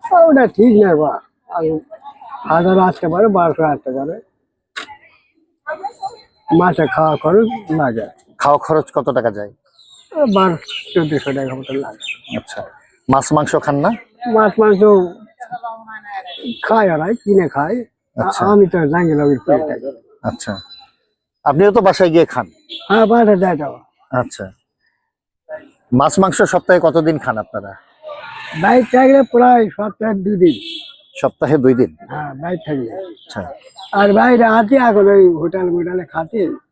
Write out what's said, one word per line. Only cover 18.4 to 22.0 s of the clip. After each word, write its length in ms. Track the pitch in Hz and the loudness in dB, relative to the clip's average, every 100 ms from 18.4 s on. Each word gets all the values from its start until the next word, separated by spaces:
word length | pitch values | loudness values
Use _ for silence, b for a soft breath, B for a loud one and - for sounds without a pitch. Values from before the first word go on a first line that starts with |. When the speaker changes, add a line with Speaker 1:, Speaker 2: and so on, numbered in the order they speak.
| 190 | 2
Speaker 1:
আমি 200 | 202 190 | 4 4
তো 200 | 180 151 | 2 0
জাহাঙ্গীরনগর 520 | 165 175 147 147 135 - | 0 0 0 0 0 0
পেয়ে 120 | 143 | -2
থাকি। 400 | - 117 127 - _ _ | -2 -8 -10 -14 _ _
Speaker 2:
আচ্ছা, 360 | 113 - - 101 - - _ _ _ _ _ _ | -10 -8 -10 -12 -12 -20 _ _ _ _ _ _
আপনিও 260 | 147 143 202 | -2 2 2
তো 100 | 202 | 4
বাসায় 300 | 196 175 | 2 2